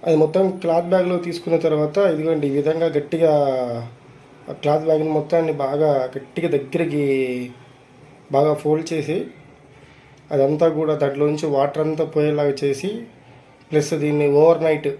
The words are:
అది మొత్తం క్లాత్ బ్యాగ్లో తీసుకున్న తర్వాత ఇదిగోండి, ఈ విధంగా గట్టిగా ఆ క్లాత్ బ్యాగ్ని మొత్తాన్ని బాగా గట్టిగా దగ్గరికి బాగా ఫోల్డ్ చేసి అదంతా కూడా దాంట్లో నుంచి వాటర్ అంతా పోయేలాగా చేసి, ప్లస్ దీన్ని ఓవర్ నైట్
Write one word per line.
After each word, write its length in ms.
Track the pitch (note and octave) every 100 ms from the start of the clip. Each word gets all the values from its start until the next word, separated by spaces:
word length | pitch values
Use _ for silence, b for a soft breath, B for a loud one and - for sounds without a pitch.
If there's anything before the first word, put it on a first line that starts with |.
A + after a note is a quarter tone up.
| -
అది 100 | D#3
మొత్తం 340 | D#3 F#3 F#3+
క్లాత్ 340 | F#3 E3+ E3
బ్యాగ్లో 340 | F3 F#3 F3+ F3+
తీసుకున్న 400 | F3 E3 - E3
తర్వాత 400 | D#3+ D3+ D3+ D3+
ఇదిగోండి, 480 | G3 D#3 D#3 D#3+ C#3+
ఈ 40 |
విధంగా 360 | C#3 C#3+ D#3+ E3
గట్టిగా 460 | D3 C#3+ E3 D#3+ D3 C#3 C3 B2 A#2 A#2 - - - - - -
ఆ 40 |
క్లాత్ 300 | C#3+ D3 D3+
బ్యాగ్ని 260 | D#3+ D#3 D#3
మొత్తాన్ని 440 | D3+ D3+ E3+ D#3+
బాగా 520 | D3 C3+ D3 D#3 C#3
గట్టిగా 440 | B2+ C3+ C3+ - E3
దగ్గరికి 1000 | C#3+ C3 E3 D#3+ D3 C#3+ C3+ C3 B2 B2 B2 - - - - - - -
బాగా 220 | C#3 D3+
ఫోల్డ్ 380 | D3 D3+ D#3 D#3+
చేసి 340 | D#3+ C#3+ E3 - - - - - B B B B B -
అదంతా 380 | D3 C3+ D3+ E3
కూడా 260 | D3+ D#3
దాంట్లో 320 | D3+ C#3+ C#3 D3
నుంచి 200 | D3+ D#3
వాటర్ 400 | C#3 C#3+ D3+ D#3
అంతా 180 | D#3
పోయేలాగా 500 | D#3 D#3 D3+ D3 D3 C3+
చేసి, 380 | C#3 C3+ F#3+ A3+ A#3 - B B B B -
ప్లస్ 220 | D3+ D3
దీన్ని 340 | D#3 D3 D3 D3
ఓవర్ 360 | C#3+ D#3+ E3
నైట్ 220 | D#3+ D3+ D3+ C3+